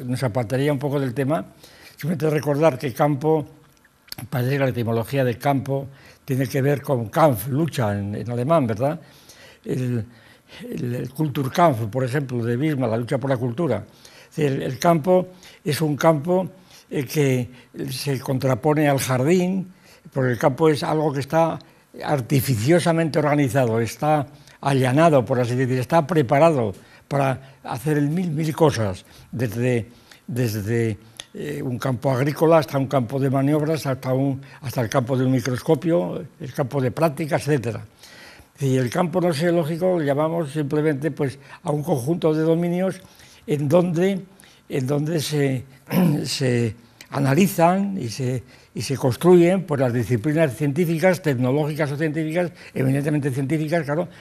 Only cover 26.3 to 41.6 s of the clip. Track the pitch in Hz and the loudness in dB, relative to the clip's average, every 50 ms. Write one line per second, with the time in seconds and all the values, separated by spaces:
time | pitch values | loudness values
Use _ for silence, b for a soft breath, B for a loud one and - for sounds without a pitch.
26.3 | 143 139 156 170 160 131 113 101 87 B B B B B B B 143 139 139 135 | 4 6 6 6 4 4 0 -2 -4 B B B B B B B -2 -2 0 0
27.3 | 127 - - - - _ - - - 131 - 156 151 147 147 143 156 185 185 175 | -2 -4 -8 -16 -20 _ -12 -10 -8 -6 -2 0 0 2 0 0 0 -2 -2 -2
28.3 | 147 151 160 156 151 - 170 143 107 113 110 98 92 - - B B B B B | -2 -2 -2 -2 2 4 4 4 4 2 0 -2 -4 -6 -10 B B B B B
29.3 | B 110 131 110 98 117 120 127 123 117 107 - B B B B B B B B | B -4 -4 -4 -2 -2 0 0 0 0 -2 -6 B B B B B B B B
30.3 | 127 120 127 113 104 110 95 107 117 117 117 113 104 - B B B B B B | -4 -2 -2 -2 -2 -4 -4 -2 0 0 0 0 -2 -6 B B B B B B
31.3 | B - 156 147 147 147 143 135 120 113 - 135 127 110 - 139 131 120 139 151 | B -10 -10 -8 -8 -8 -6 -6 -6 -4 -4 -4 -4 -2 -2 0 0 0 0 -2
32.3 | 139 - - - 165 160 147 - - 139 135 113 143 139 120 107 135 135 135 139 | 0 2 4 6 6 6 4 2 -2 -2 -2 0 0 -2 -2 -2 -2 -2 0 0
33.3 | 127 139 135 139 151 151 151 151 160 139 - 143 131 131 - 131 131 131 135 139 | 0 0 2 2 2 2 0 0 -2 -2 -2 -4 -4 -4 -2 -2 -2 0 0 -2
34.3 | 135 135 B B B B B 127 - 139 120 - - 143 120 110 135 127 131 127 | -2 -4 B B B B B -8 -4 -4 -2 -2 0 -2 -2 0 0 0 2 2
35.3 | 131 127 104 135 123 120 - - 160 131 - 165 165 175 180 175 170 170 175 - | 2 0 0 -2 -4 -2 0 0 0 2 2 0 0 0 0 -2 -6 -8 -10 -12
36.3 | - - 143 131 - - 143 110 - 139 131 123 - 143 156 170 135 - 165 139 | -14 -14 -14 -8 -6 -4 -4 -4 -2 -2 -2 -2 0 0 0 0 0 -2 -4 -2
37.3 | 170 135 98 139 151 135 104 120 104 107 104 - _ B B B B B B B | -2 -2 0 0 0 0 0 -2 -6 -8 -10 -16 _ B B B B B B B
38.3 | B B B B B - 143 135 131 131 127 117 - - - 160 - 139 143 180 | B B B B B -6 -2 0 0 2 0 0 0 0 0 0 0 0 0 0
39.3 | 160 135 170 180 170 175 160 143 170 156 180 185 185 170 151 139 139 143 156 160 | 0 0 0 2 2 2 0 -2 -2 -2 0 0 0 0 0 0 0 0 0 0
40.3 | 165 170 165 139 135 156 147 131 151 151 151 156 151 131 143 160 131 - 151 131 | -2 -4 -4 -4 -4 -4 -4 -2 0 0 0 0 0 0 -2 -4 -4 -2 -4 -4
41.3 | 107 - B B B B | -4 -8 B B B B